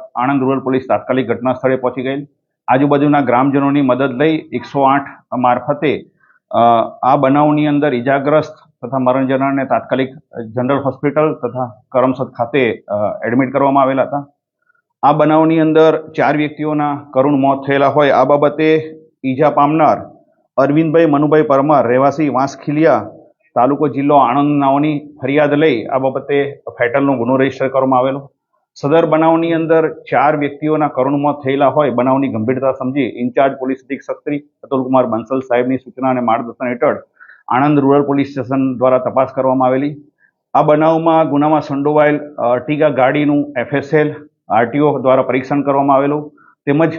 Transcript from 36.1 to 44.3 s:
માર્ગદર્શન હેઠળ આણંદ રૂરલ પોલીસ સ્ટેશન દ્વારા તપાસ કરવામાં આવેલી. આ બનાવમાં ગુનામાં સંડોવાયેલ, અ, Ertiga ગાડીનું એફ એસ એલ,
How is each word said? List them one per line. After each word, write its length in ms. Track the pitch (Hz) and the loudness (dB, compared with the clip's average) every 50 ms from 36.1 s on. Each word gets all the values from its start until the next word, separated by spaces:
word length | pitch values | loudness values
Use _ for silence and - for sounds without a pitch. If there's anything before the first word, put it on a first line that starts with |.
| 127 123 | -2 -2
માર્ગદર્શન 460 | 120 113 113 120 120 117 113 - 131 | 0 -2 -2 -2 -4 -8 -10 -8 -8
હેઠળ 360 | 120 123 120 151 139 107 - - _ _ _ - - - _ _ | -6 -4 -2 -2 -2 -2 -2 -8 _ _ _ -20 -20 -20 _ _
આણંદ 320 | - - 127 139 151 151 143 | -2 0 2 2 2 2 2
રૂરલ 240 | 131 135 143 143 143 | 2 4 4 2 2
પોલીસ 240 | 139 139 139 139 | 0 -2 -2 -4
સ્ટેશન 500 | 139 - 139 120 113 135 135 135 135 127 | -4 -6 -8 -6 -4 -4 -2 -2 -2 -2
દ્વારા 200 | 110 127 127 127 | 0 0 2 2
તપાસ 360 | 127 127 120 107 127 131 - - | 0 0 -2 -2 -2 -2 -2 -2
કરવામાં 340 | 135 131 131 127 135 131 | -2 -2 0 0 0 0
આવેલી. 340 | 127 131 131 143 147 147 - - _ _ _ _ _ _ _ _ _ - | 0 0 -2 -2 -6 -8 -12 -18 _ _ _ _ _ _ _ _ _ 0
આ 80 | 143 | 2
બનાવમાં 680 | 151 156 151 151 156 160 165 160 165 165 160 160 160 139 | 2 4 4 4 4 2 2 2 2 2 2 2 2 2
ગુનામાં 320 | 143 143 147 151 156 151 | 0 0 2 2 2 0
સંડોવાયેલ, 560 | 147 - 139 139 143 151 151 151 151 151 147 | 0 -4 -6 -2 -2 2 2 4 4 4 2
અ, 400 | 143 - - - - 117 120 123 | 0 -4 -8 -8 -4 -2 0 0
Ertiga 320 | 123 123 - 151 147 156 151 | -2 -2 -4 0 0 0 2
ગાડીનું 640 | 135 131 127 131 147 151 147 147 147 147 139 - - 123 | 2 2 2 2 2 2 0 2 2 0 -2 -2 -4 -6
એફ 140 | 117 - 143 | -4 -4 -4
એસ 200 | 139 139 - 160 | -4 -2 0 0
એલ, 200 | 151 151 151 135 - - - | 0 0 0 -4 -8 -16 -20